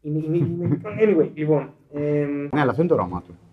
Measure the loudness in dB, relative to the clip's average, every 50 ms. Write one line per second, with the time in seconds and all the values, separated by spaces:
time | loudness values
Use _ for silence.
0 | _ -4 -4 -4 -2 0 0 0 0 0 -2 -2 0 -2 -2 -2 -4 -8 0 2
1 | 4 4 6 4 2 2 0 -4 0 2 2 0 0 -4 -14 _ _ _ -8 -4
2 | -2 0 0 0 0 0 -2 -4 -6 -2 0 0 2 2 2 2 2 2 2 2
3 | 0 -2 -4 -8 -10 -10 -20 -20 _ -20